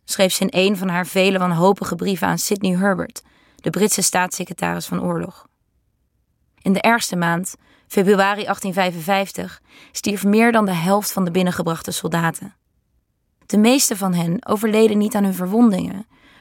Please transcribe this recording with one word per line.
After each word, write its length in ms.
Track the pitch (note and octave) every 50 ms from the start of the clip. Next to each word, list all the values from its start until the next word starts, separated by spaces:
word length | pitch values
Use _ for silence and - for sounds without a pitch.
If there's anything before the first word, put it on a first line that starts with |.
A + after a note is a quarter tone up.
| _
schreef 280 | - - - F#3+ F#3
ze 140 | - - G3
in 20 | F3+
een 240 | - F3+ F#3+ G3 G#3
van 120 | F3+ F#3+ F#3
haar 180 | E3+ F3 F3+
vele 320 | - - F#3+ F#3 G3 F#3+ F#3
wanhopige 580 | F3+ F3+ F3 E3 F3 G3 G3+ - F#3 - F#3
brieven 320 | E3 F3+ G3 F#3+ D#3+ G3 F#3
aan 100 | F3+ E3+
Sidney 380 | - - G#3+ G3 G3+ F#3 F3+
Herbert, 460 | F3+ F#3+ G3+ F#3+ F3 - - - - - _ _ _ _ _ _
de 140 | _ - E3
Britse 320 | D#3+ F3 G#3 G#3 - -
staatssecretaris 840 | F#3 - - F#3 F3+ F3+ - - F3+ - F3+ - F3+ E3+ E3+ F3 E3
van 160 | - F3 F3+
oorlog. 440 | F3+ F3+ E3+ E3 F3 F#3 - - - _ _ _ _ _ _ _ _ _ _ _ _ _ _ _ _ _ _ _ _ _ _ _
In 100 | - F#3
de 80 | F#3+ F#3+
ergste 360 | - A3 A#3 A3+ - - -
maand, 380 | F3 F3 E3+ E3+ E3+ F#3 - - - _ _ _ _ _
februari 600 | - - G3+ F#3+ F#3+ G#3 F#3+ G3 G3 G#3 G3+ G3+
achttien 260 | - G3+ - - F#3+
vijfenvijftig, 880 | E3+ G3 F#3 F3+ F3 F3 D#3 F#3+ G3 G3 G3 F#3+ - - F3+ F#3 - - _ _ _ - - -
stierf 320 | - - - G#3+ G3+ F#3 F#3
meer 280 | G3+ G#3 A3 A3+ A#3+
dan 120 | A#3 A3+ G#3+
de 80 | F#3+
helft 400 | F3+ E3 E3 F#3 G3 G#3 G3 -
van 120 | - G3 F#3
de 60 | F3
binnengebrachte 600 | E3+ F#3 F3+ F3+ F3 - E3+ E3+ E3 D#3+ - -
soldaten. 640 | F3+ - - E3 E3 E3+ E3 E3 D#3+ - F#3+ G3 - _ _ _ _ _ _ _ _ _ _ _ _ _ _ _ _ _ _
De 120 | - - G#3
meeste 380 | G#3 A#3 C4 C#4+ - - A3+
van 180 | F#3 G3 F#3 F3
hen 320 | F3 E3+ E3+ E3+ A3+ -
overleden 520 | - G#3+ G#3 A3+ A3 G#3 A3 A3 A3 G#3 G#3
niet 160 | G#3 G#3+ -
aan 100 | G#3 G3+
hun 100 | G3 F#3
verwondingen, 720 | F3+ F3+ F3+ G3+ A3+ B3 A3+ F#3+ F3+ F3 F3+ F#3 F#3+ A3 _ _ _ _ _ _ _